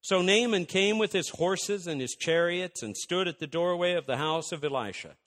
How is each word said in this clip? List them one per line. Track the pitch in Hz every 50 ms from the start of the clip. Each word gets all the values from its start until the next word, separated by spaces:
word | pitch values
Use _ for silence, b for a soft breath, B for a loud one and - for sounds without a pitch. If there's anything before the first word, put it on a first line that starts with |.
| -
So | - 196 185
Naaman | 180 185 196 220 240 240 220 190 175
came | - - 185 196 202 214 220
with | 220 202 -
his | 190 156 -
horses | - - 156 180 190 180 - - 202 202 175
and | 175 160 139 127
his | 123 - -
chariots | - - 160 165 170 170 175 180 180 180 _ - -
and | 107 101
stood | - - - 175 180 190
at | 175 160 _
the | 160
doorway | 143 131 165 170 175 180 175 175 175 180
of | 175 143
the | - 131 123
house | 147 156 156 165 156 - -
of | 156 143
Elisha. | 151 139 135 117 101 95 - - 80 73 _ _